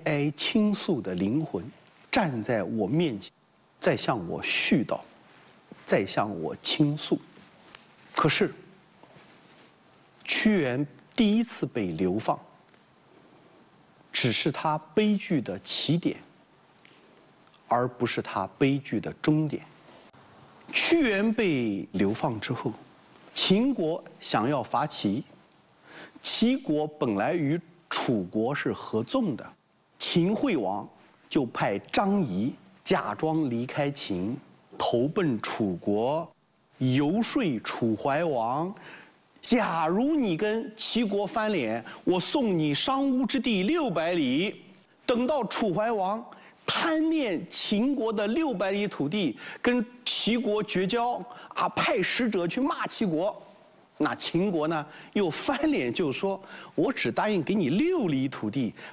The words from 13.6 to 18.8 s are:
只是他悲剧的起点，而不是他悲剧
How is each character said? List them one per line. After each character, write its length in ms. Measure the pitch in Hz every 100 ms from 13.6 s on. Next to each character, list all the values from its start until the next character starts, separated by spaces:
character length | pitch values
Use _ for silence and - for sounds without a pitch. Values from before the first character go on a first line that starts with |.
| - _ _ - -
只 220 | - 127
是 180 | - -
他 260 | 139 160 151 -
悲 220 | - 214 208
剧 260 | - 160
的 160 | 104 90
起 360 | - - - 165
点， 200 | - - - - _ _ _ _ - - - - - _ _ - -
而 180 | 120 123
不 180 | - 120
是 160 | -
他 240 | - - 95 -
悲 200 | 139
剧 220 | 139